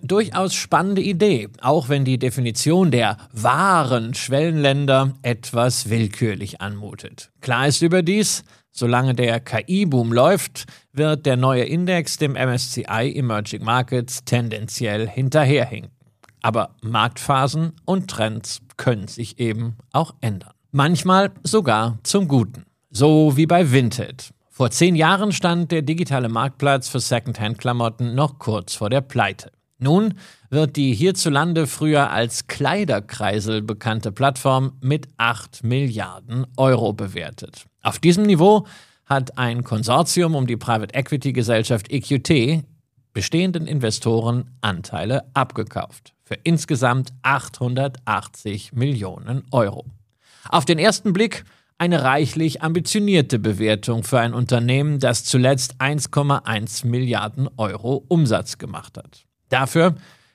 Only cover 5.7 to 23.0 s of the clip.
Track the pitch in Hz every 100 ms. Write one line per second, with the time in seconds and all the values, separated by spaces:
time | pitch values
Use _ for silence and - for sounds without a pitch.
5.7 | 123 107 113 107 - 113 95 98 - 98
6.7 | 104 104 - - - - _ - 120 139
7.7 | 139 165 185 170 208 202 - - _ _
8.7 | - 120 123 131 123 120 113 - 113 104
9.7 | 190 190 131 117 117 147 190 - - -
10.7 | - _ 135 151 151 147 127 131 127 120
11.7 | 160 180 180 - - 147 131 127 123 -
12.7 | - - 110 131 143 127 107 107 110 110
13.7 | 123 123 127 123 - - 120 117 110 107
14.7 | - 117 104 110 - 131 151 131 143 -
15.7 | 110 - _ _ _ _ _ 117 110 -
16.7 | _ 110 113 117 - - 135 135 151 165
17.7 | - - 190 185 - 110 110 - - -
18.7 | - - 113 92 - 113 - 120 110 117
19.7 | 110 - 139 165 - 117 95 - _ _
20.7 | 139 143 170 185 185 202 - - 220 156
21.7 | 107 113 110 - 202 175 135 101 - -
22.7 | _ _ 104